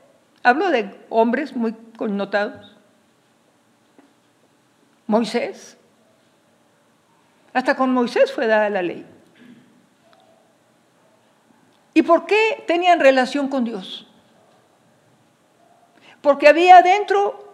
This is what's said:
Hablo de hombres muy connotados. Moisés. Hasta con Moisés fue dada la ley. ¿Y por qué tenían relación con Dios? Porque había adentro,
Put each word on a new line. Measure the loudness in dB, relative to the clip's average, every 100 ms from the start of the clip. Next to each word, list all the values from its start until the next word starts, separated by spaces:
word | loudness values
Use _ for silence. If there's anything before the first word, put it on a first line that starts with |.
| _ _ _ _
Hablo | 0 0 0
de | -2 -4 -14 -4
hombres | -2 0 -2 -8 -6
muy | -8 -8 -20 -12
connotados. | -8 -6 -6 -6 -6 -10 -20 _ _ _ _ _ _ _ _ _ _ _ _ _ _ _ _ _ _ _ _ _ _ _ -4
Moisés. | -2 -2 -6 -8 -12 -20 -20 _ _ _ _ _ _ _ _ _ _ _ _ _ _ _ _ _
Hasta | -4 -4
con | -2 -2
Moisés | 0 -2 0 0
fue | 0 0
dada | 0 0
la | -4
ley. | -6 -10 -18 -20 _ _ -20 -20 _ _ _ _ _ _ _ _ _ _ _ _ _ _ _ _ _ _ _ _ _ _ _
¿Y | -4
por | 0 0 0
qué | -2 -2 -4 -4
tenían | -2 0 2
relación | 4 2 -2 -4 -6
con | -6
Dios? | -6 -8 -14 -20 -20 _ _ _ _ _ _ _ _ _ _ _ _ _ _ _ _ _ _ _ -20 _
Porque | -2 4 4
había | 4 8 8
adentro, | 8 0 0 -2 -2 -6 -20